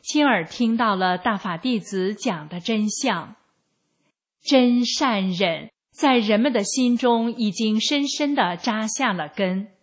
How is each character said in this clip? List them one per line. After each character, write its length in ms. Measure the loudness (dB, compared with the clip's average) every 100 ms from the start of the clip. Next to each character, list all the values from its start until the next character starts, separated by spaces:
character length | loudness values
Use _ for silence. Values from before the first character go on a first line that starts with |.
亲 240 | -2 2 4
耳 180 | 2
听 320 | -2 -2 0 2
到 180 | 2
了 220 | 2 0 0
大 200 | 0 -2
法 200 | -4 -4
弟 240 | -2 -2
子 340 | -2 -2 -2
讲 340 | -2 -4 -4 -8
的 120 | -8
真 280 | -2 0 0
相。 460 | 0 -2 -2 -6 -20 _ _ _ _ _ _ _ _ _ _
真 420 | 2 4 6 2 0
善 440 | 0 0 0 -2
忍 400 | 0 0 -2 -8 _ _
在 260 | 0 2 4
人 240 | 4 2
们 120 | 2
的 100 | 0
心 320 | -2 0 2 2
中 340 | 2 2 0
已 200 | -2 -4
经 280 | 0 0 0
深 280 | 0 -2 -2
深 260 | -2 -2
地 220 | 0 0 -2
扎 300 | -4 -2 -4
下 260 | -2 -2
了 160 | -2 -6
根。 400 | -4 -2 -2 -6 _